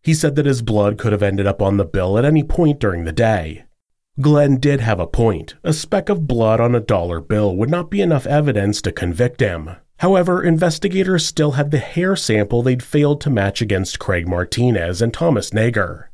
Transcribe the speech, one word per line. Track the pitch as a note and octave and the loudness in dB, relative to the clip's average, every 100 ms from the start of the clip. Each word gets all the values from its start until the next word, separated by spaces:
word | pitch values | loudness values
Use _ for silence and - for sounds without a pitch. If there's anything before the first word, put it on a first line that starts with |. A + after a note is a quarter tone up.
He | - D#3 | 0 0
said | D#3 C#3 | 2 2
that | C#3+ | 0
his | B2+ | 0
blood | A2+ G#2+ G2+ G#2 | 0 2 2 0
could | A2+ | -2
have | G#2 | 0
ended | G2+ G2 G2 | 0 0 -2
up | G2 | 0
on | G2 G2+ | 0 0
the | G2 | 0
bill | G2 F#2 G#2 | -2 0 2
at | C3+ | 4
any | D#3 | 2
point | D3+ - D#3+ C3+ | 2 2 2 2
during | G#2+ F2 | -2 -2
the | E2 | -4
day. | D#2+ A2+ G#2 D#2 - - _ _ _ _ - | 0 0 0 -4 -12 -20 _ _ _ _ -2
Glenn | C#3+ D3 C#3+ C3 | 2 4 4 4
did | C#3+ C#3 | 2 2
have | A2+ F#2+ | 0 -2
a | E2+ | -2
point. | - A2+ F2+ - - | 2 2 0 -8 -8
A | F3 | -2
speck | D#3 - G3 - | -2 0 -2 0
of | G3+ D3+ | -2 0
blood | A#2+ A2 A2 | 0 2 2
on | A#2+ | 2
a | A#2+ | 0
dollar | A2 G2+ F2 E2+ | 0 0 0 -6
bill | D#2+ G#2+ G#2 F#2 | -2 0 0 0
would | A#2 | -2
not | F3 E3 | -2 -2
be | G3+ | -2
enough | F#3 D3 - | 2 0 0
evidence | D3 D3 G#2+ G2+ G#2 | 0 2 0 0 -2
to | F#2 | -6
convict | - F#2 E2+ B2 - | -4 -6 0 -2 0
him. | A2 E2+ D#2 F2 _ _ | -4 -2 -10 -16 _ _
However, | F3+ G3 F3 F3+ | 2 2 2 0
investigators | E3+ D#3+ E3+ D#3+ G3 F#3+ F#3 F3+ | 2 2 2 0 -2 0 0 0
still | - - D3+ | -2 0 0
had | C3+ C#3+ | 0 0
the | D3 | -2
hair | - E3 F#3 G3 | -2 -2 -2 -2
sample | - G#2+ G2+ A#2+ | 0 0 0 0
they'd | B2+ B2+ | 0 -2
failed | - D3+ C#3+ D3 | 0 0 2 0
to | D3+ | 0
match | A#2+ G2 - | 0 0 -2
against | G#2+ F#2+ F#2+ - | -2 -2 -2 -6
Craig | - F2+ E2+ | -4 -2 -2
Martinez | F2 F2+ - B2 G#2+ E2+ F2+ | -4 -4 0 0 0 -2 -2
and | A#2 | -2
Thomas | - E3+ A#2+ - | 0 0 0 -2
Nager. | G#2+ A2+ A2 F2 D2 - | 0 0 0 -4 -6 -16